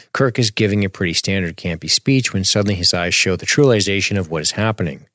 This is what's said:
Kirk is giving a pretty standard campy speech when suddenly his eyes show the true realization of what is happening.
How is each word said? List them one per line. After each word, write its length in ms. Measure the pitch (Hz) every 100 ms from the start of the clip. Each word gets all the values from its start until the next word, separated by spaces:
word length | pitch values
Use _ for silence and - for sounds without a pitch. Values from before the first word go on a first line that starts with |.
| -
Kirk 240 | - 135 117
is 140 | 113
giving 340 | - 110 104 98
a 40 |
pretty 240 | - 92
standard 440 | 80 - 98 87 -
campy 320 | 90 82 78
speech 440 | - - 135 123
when 100 | 98
suddenly 320 | 92 107 101 95
his 180 | 92
eyes 220 | 87 87 90
show 200 | - 90
the 120 | -
true 160 | -
realization 520 | 139 110 98 98 - 101
of 120 | 85
what 140 | 80
is 80 | 73
happening. 560 | - 110 107 85 67 -